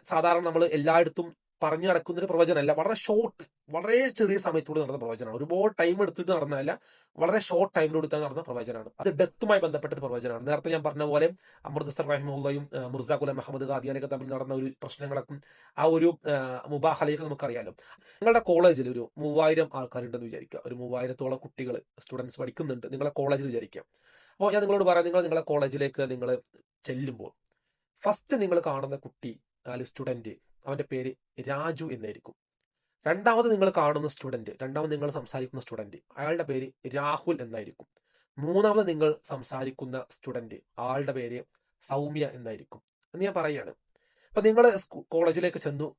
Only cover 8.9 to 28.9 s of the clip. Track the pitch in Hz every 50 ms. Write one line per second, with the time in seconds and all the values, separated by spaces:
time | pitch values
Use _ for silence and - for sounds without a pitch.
8.9 | - - - 196 160 143 185 180 - - 233 208 208 196 170 160 151 143 - 143
9.9 | 147 123 139 123 123 120 120 123 117 117 127 143 147 147 - 165 165 160 151 151
10.9 | 143 147 151 151 147 147 160 170 185 - _ _ - _ - 151 143 151 147 143
11.9 | 139 - 151 139 143 139 143 143 139 139 139 139 143 143 147 - 147 135 123 123
12.9 | 131 127 120 156 147 143 147 139 131 131 - - 139 131 135 131 139 127 120 139
13.9 | 135 135 139 139 139 127 131 131 135 131 135 135 135 131 131 135 135 _ 147 135
14.9 | - - 143 139 139 135 - - 143 143 - _ _ _ _ _ _ 143 143 160
15.9 | 165 160 165 170 160 - - 151 147 135 131 131 127 - - 147 147 139 151 160
16.9 | 156 - 156 147 151 147 160 151 143 - 147 123 117 120 107 92 - - - -
17.9 | - - _ - - _ 202 226 233 233 233 185 170 165 175 175 156 131 123 123
18.9 | 123 120 113 - _ 147 151 147 147 156 160 156 160 160 156 147 - 135 127 120
19.9 | - 123 120 120 120 120 120 113 - - 131 - - 113 - 120 123 123 123 120
20.9 | 123 123 127 127 123 - 135 131 131 127 - - - - 131 123 - - - _
21.9 | _ - - - 127 123 123 123 - - 135 127 - - 160 139 127 120 - -
22.9 | 135 135 143 147 - - 135 139 139 135 139 131 117 113 104 - - - - _
23.9 | _ _ _ _ - - _ _ _ - 196 208 202 208 202 196 202 196 185 180
24.9 | 175 175 170 175 170 180 175 165 160 160 - - 147 147 139 135 139 135 139 139
25.9 | - - 135 127 127 123 123 127 127 123 - _ _ _ _ _ _ _ - -
26.9 | 127 127 143 131 120 110 - - - _ _ _ _ _ _ _ _ _ _ _
27.9 | _ _ - 202 208 - - - 294 233 202 180 175 170 - 156 139 135 139 139